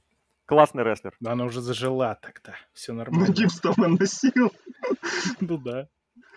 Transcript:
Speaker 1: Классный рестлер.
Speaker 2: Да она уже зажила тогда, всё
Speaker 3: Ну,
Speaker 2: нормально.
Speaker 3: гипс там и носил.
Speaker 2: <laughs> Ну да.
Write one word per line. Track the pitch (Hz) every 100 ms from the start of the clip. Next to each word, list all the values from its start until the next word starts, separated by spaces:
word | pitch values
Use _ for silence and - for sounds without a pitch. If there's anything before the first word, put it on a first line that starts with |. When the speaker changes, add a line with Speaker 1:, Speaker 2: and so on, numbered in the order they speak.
| _ _ _ _ -
Speaker 1:
Классный | 151 151 135
рестлер. | 117 107 98 -
Speaker 2:
Да | 113
она | 120 123
уже | 120
зажила | 120 113 131 131 123
тогда, | 104 - - - - -
всё | - - 117 113
Speaker 3:
Ну, | 165
Speaker 2:
нормально. | 190
Speaker 3:
гипс | 185 214 -
там | 175 -
и | 175 175
носил. | 196 - 269 247 240 - -
Speaker 2:
<laughs> | - 508 - 349 359 - 247
Ну | 175 165
да. | 127 123 147 _ _ _ -